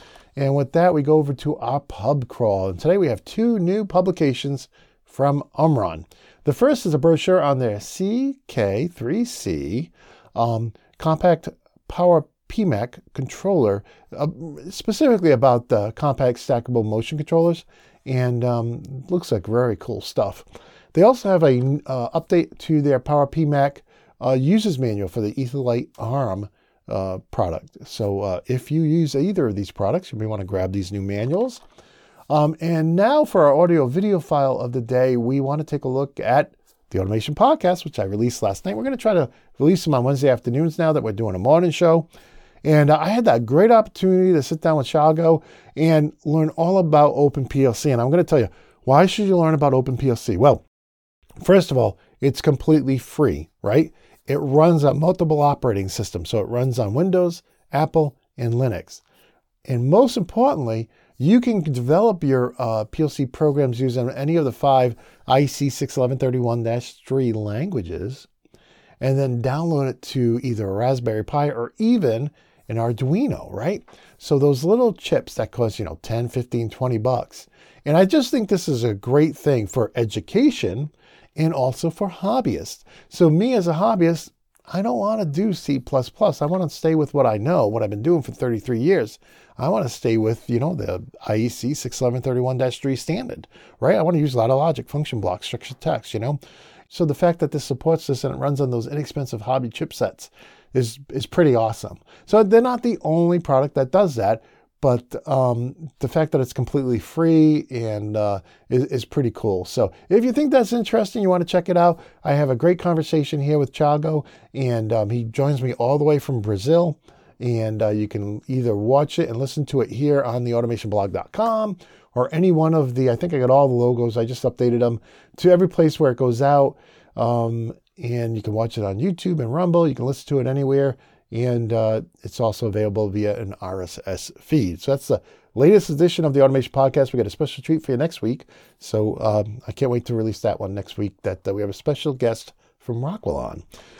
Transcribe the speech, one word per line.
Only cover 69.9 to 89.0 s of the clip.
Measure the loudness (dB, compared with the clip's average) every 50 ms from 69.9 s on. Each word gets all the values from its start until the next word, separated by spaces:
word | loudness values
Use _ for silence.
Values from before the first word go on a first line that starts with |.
| -4 -8
to | -12 -8 -2 0 0 0 0 0
either | -2 -4 -4 -4 -4 -4
a |
Raspberry | -2 -2 0 0 -2 -2 -2 -4 -4 -4 -4
Pi | -4 -2 -2 -2 -2
or | -2 -4 -8 -8 _ -2
even | 0 2 2 2 2 0 0 -2 -4 -8 _ _ _ _ _ _ _ -6
an | -4
Arduino, | -2 -2 -2 -2 -2 -2 0 0 0 0 -2 -4 -6 -10 -12
right? | -10 -6 -4 -4 -4 -6 -10 _ -20 -20 -20 -20 _ _
So | -4 0 2 2
those | 4 2 2 2
little | 2 2 2 4 2 0
chips | 0 -4 -4 -2 -2 -2 -2 -4 -8
that | -8 -8 -6
cost, | -2 -2 -2 -2 -2 -6
you | -8
know, | -8 -10 -12
ten, | -8 -6 -6 -4 -4 -4
fifteen, | -4 -6 -6 -4 -4 -6 -6 -6
twenty | -6 -4 -4 -2 -2 0
bucks. | 0 0 -2 -2 -4 _ -14 -20 -20 _ _ _ _ _ _ _ -2
And | 2 4
I | 4 4
just | 4 4 2 2 2
think | -2 -2 0 0
this | 0 -2 0 -2
is | -2 0 0
a | -2
great | -2 -2 -2 2 2 4 4 2 0
thing | -2 0 0 0 0 0 -2
for | -2 -2 -2 -2 -2
education | -4 -4 -2 -4 -8 -8 -2 0 2 2 2 2 0 -4 -4 -4 -4 -8 -10 _ _ _ _ _ _ _ _ -4
and | -2 -2 0 0
also | 0 -2 -2 -2 -4 -6 -6
for | -4 -4 -6 -6
hobbyists. | -6 -6 -4 -2 -2 0 -2 -2 -4 -4 -8 -12 -16 -18 _ -20 -20 -20 _ _
So | 0 4 4 4
me | 6 4 2 2 0
as | 0 0 0
a | 0
hobbyist, | 0 0 0 2 2 2 2 0 -2 -6 -16 _ _ _ _ _ _ _ -8
I | -6 -4
don't | -2 -2 -2 -2
wanna | -2 -2 -2 -2 -4
do | -4 -2 -2 -2 -2 -2
C | -4 -4 -4 -4 -4
plus | -4 -2 -2 -2 -2 -2
plus. | _ 0 0 0 0 0
I | -2
wanna | -2 -2 -2 -4 -4
stay | -6 -2 0 0 2
with | 2 0 0 0
what | 2 2
I | 2 2 0
know, | 0 0 2 2 2 0
what | 0 -2
I've | -4 -4
been | -4 -2
doing | 0 0 0 0
for | 0 -6
thirty-three | -6 -4 -2 -2 -2 -4 -4 -4 -2 0
years. | 2 2 2 2